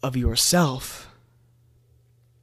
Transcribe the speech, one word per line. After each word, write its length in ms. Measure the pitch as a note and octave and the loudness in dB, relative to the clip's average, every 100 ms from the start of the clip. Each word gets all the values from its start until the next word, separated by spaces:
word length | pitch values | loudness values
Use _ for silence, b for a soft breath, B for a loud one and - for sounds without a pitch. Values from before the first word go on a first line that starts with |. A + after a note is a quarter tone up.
of 160 | C3 B2+ | -6 -2
yourself 920 | A#2+ A#2 - F3 D#3 C3 - - - - _ _ _ _ _ _ _ _ _ _ _ _ | 0 2 2 4 2 0 -8 -14 -18 -20 _ _ _ _ _ _ _ _ _ _ _ _